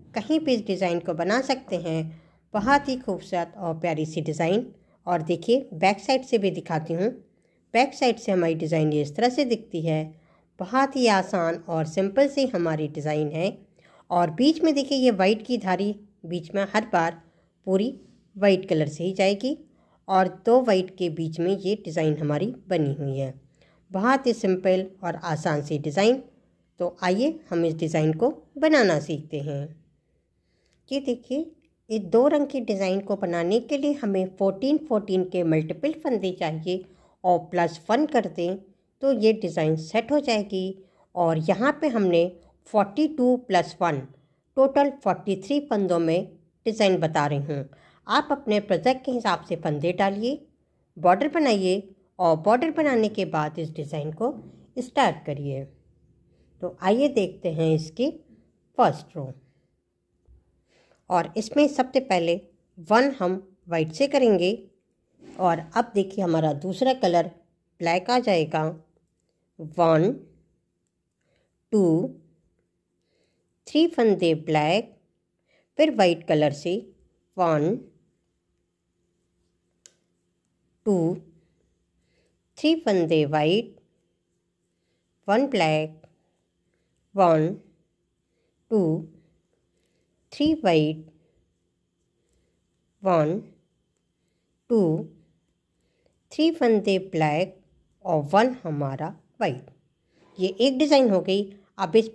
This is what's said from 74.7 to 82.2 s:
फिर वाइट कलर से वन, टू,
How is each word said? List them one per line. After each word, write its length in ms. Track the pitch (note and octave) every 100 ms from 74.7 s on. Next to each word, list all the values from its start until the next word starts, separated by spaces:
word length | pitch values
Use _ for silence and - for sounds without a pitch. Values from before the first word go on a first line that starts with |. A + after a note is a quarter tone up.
| G3+ A#3 _ _ _ _ _ _ _ _ -
फिर 120 | D#4
वाइट 280 | A3 F#3 E3 -
कलर 260 | D3+ D3+
से 200 | - F3 F#3 - _ _ _ _ F#3
वन, 400 | E3+ D3+ D#3+ B3 - _ _ _ _ _ _ _ _ _ _ _ _ _ _ _ _ _ _ _ - _ _ _ _ _ _ _ _ _ A3
टू, 80 | F#3 E3 F#3+ - _ _ _ _ _ _ _ _ _